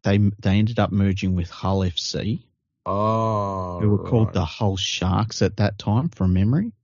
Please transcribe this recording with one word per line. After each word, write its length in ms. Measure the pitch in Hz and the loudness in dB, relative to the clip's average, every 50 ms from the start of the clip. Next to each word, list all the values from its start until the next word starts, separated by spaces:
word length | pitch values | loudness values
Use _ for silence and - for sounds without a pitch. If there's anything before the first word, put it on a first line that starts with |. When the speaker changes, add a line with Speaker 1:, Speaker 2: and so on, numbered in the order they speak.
| - | 2
Speaker 1:
they, 140 | 98 98 | 2 4
they 420 | 104 104 104 104 - - 101 95 104 | 4 4 2 2 0 0 2 2 2
ended 180 | 107 110 117 110 | 2 2 2 0
up 120 | 101 - | 0 0
merging 440 | 90 101 98 98 92 95 - 95 92 | 2 2 2 2 0 0 -2 -2 0
with 140 | 90 85 85 | -2 -2 -4
Hull 340 | - - - 95 95 98 92 | -8 -6 -2 0 0 0 0
F 140 | 90 85 | 0 -2
C. 480 | - - - - - - 104 120 - - _ _ _ _ _ _ _ _ | -4 -8 -6 -6 -4 -4 -4 -4 -6 -8 _ _ _ _ _ _ _ _
Speaker 2:
Oh, 920 | - 98 101 107 110 110 113 113 110 110 104 101 98 98 95 92 90 90 90 | -6 -4 -2 0 0 0 0 0 0 -2 -2 -2 -4 -4 -6 -6 -6 -4 0
Speaker 1:
Who 100 | 104 104 | 2 2
were 200 | 104 98 90 87 | 2 2 0 2
called 180 | 120 113 110 | 2 2 2
Speaker 2:
right. 60 | - - | 2 0
Speaker 1:
the 120 | 98 85 | -2 -2
Hull 300 | 78 - - 110 98 95 | -2 -4 -2 -2 -2 0
Sharks 640 | 92 - - - - 90 92 92 - 113 110 - - | -2 -4 -6 -4 -2 0 0 2 0 0 -2 0 0
at 160 | - - 104 | 0 0 2
that 200 | - 104 101 101 - | 0 0 0 -2 -4
time, 300 | - 107 104 120 156 170 | -2 0 0 0 0 -2
from 240 | - - 95 92 90 | -2 0 0 2 4
memory. 400 | 92 98 107 127 170 214 240 - _ | 4 2 2 2 0 -2 -4 -8 _